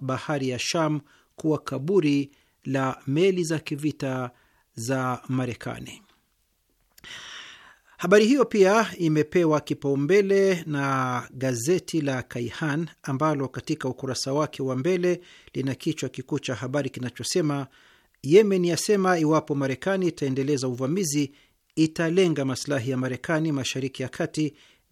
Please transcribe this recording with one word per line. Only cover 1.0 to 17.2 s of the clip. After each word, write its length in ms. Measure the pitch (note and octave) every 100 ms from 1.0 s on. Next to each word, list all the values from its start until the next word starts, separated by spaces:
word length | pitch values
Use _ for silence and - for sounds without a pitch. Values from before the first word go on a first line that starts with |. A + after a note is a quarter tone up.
| - _ _ -
kuwa 200 | D#3+ D3
kaburi 720 | - C3 C#3 G3 D3+ C#3+ C#3 _ _ _
la 340 | - C3+ C3 C3 -
meli 380 | C#3+ F#3+ F#3
za 140 | E3 D#3
kivita 720 | - C#3+ D3+ C3+ C3+ C3 B2 - _ _ _
za 480 | - A2+ C3 B2+ B2 -
Marekani. 760 | C3 B2 A2+ - A#2+ B2+ - _ _ _ _ _ _ _ _ _ _ - - - - - - - - _ -
Habari 300 | F3 G3+ G#3+
hiyo 180 | C#4
pia 420 | A#3 G#3+ F#3 G#3+ G3+ E3+
imepewa 600 | E3 D3+ D3+ F3+ E3 D3+
kipaumbele 1040 | - - C#3 C#3 C#3+ G3 G3 G3 G3 F3+ D#3+
na 560 | D3 C#3 C3+ B2+ B2 -
gazeti 640 | C3+ C3 B2 A#2+ F3+ - E3
la 220 | C#3+ C3
Kaihan 680 | A#2 B2 A#2 - D#3 C#3+ E3 -
ambalo 460 | - C3 D#3 D3 C3
katika 400 | A#2+ - D#3 C3
ukurasa 440 | B2 C3 B2 -
wake 300 | C#3 D3+ -
wa 140 | C3+ B2+
mbele 440 | C#3 F#3 F3+ F3 - - -
lina 200 | - C3+
kichwa 340 | B2+ - D3+ C3
kikuu 300 | - B2+ D3
cha 160 | -
habari 360 | B2 B2 C#3+ C3
kinachosema, 760 | - B2+ -